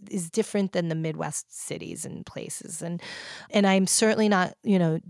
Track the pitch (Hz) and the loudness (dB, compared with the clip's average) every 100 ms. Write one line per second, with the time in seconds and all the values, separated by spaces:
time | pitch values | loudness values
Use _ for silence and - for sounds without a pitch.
0 | - 196 165 - - 208 190 180 170 160 | -6 -6 -2 -2 0 0 0 0 0 -2
1 | 160 156 156 - - - - - - - | -2 -4 -6 -6 -10 -12 -10 -8 -8 -10
2 | 165 - - - - - - 165 170 175 | -10 -10 -12 -12 -10 -10 -10 -8 -6 -6
3 | - - - - - 214 196 190 190 - | -8 -14 -14 -16 -2 2 4 4 4 4
4 | 220 214 214 196 180 - - 190 165 160 | 4 4 4 4 2 -2 2 4 4 2
5 | - | -2